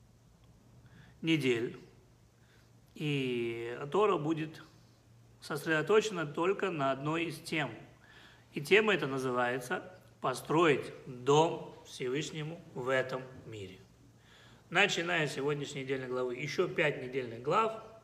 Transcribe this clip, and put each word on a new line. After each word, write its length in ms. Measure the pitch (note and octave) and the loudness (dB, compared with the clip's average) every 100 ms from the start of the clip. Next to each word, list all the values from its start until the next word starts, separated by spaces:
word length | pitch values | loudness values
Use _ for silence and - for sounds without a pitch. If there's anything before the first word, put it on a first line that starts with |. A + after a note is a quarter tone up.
| - - - _ - - - - - - - - | -20 -20 -20 _ -20 -20 -20 -20 -20 -20 -20 -6
недель, 580 | E3 D#3+ C3 A#2 A#2+ - - - - _ _ _ _ - - - - | 0 2 4 2 0 -6 -18 -20 -20 _ _ _ _ -20 -20 -20 -20
и 840 | - D3+ C#3 B2+ A#2+ A#2 A#2 A#2 A#2+ C#3+ | -6 -2 -2 0 -2 -2 -4 -6 -8 -2
Тора 240 | F3+ G#3 F3 | 2 4 2
будет 460 | D3+ D3 D#3 - - - - - _ - - - | 0 -2 -4 -10 -20 -20 -20 -20 _ -20 -20 -16
сосредоточена 880 | - D3+ E3 D#3 D#3 G#3+ G#3+ F3+ D3+ | -8 -4 0 0 4 4 4 -2 -4
только 440 | D3 E3+ G3 F#3+ | -2 0 0 -2
на 200 | D#3+ C3+ | 0 -2
одной 360 | C3 D3 E3 E3 | -2 -2 -2 -4
из 120 | D3 | -6
тем – 320 | - D#3+ B2+ A2 - - - - - - - | -6 -4 -4 -6 -18 -20 -20 -20 -20 -20 -12
И 80 | - | -6
тема 340 | C#3+ G3 A3 | 6 6 6
эта 120 | F3 C#3+ | 2 2
называется 800 | C3+ C3 B2 B2 C3 - - - - - - | 0 0 2 2 0 -4 -6 -8 -18 -20 -6
«Построить 720 | C#3 B2+ - D#3 E3+ B2+ - - - | -4 -4 2 6 6 4 0 -12 -14
дом 680 | B2 B2+ D3+ E3 D#3+ - - - | -4 4 6 6 2 -10 -16 -16
Всевышнему 720 | - B2+ C#3+ D3+ D#3+ D3+ F3 - | -8 -4 -4 -4 -8 -8 -10 -12
в 140 | - B2 | -6 0
этом 340 | C3 B2+ C3 B2+ - A#2 | 0 0 -4 -8 -16 -14
мире». 320 | G#2+ F#2 F#2 - - - - - - - - - | -12 -12 -16 -20 -20 -20 -20 -20 -20 -20 -20 -2
Начиная 560 | F3 G3+ F3+ E3+ E3+ D3 | 2 4 2 0 0 0
с 60 | |
сегодняшней 480 | - C#3 D3 C3+ C#3+ | -2 -2 -2 -4 -6
недельной 260 | C3 C3+ B2+ | -4 -4 -2
главы, 260 | B2+ B2 B2 | -2 -2 -4
еще 320 | D3 - F3 | -4 0 0
пять 340 | - D3+ C#3 | 2 2 0
недельных 400 | B2+ C3+ B2 A2+ | -4 -6 -6 -6
глав, 380 | C3+ G3+ A3+ - - - | 0 2 2 -2 -12 -20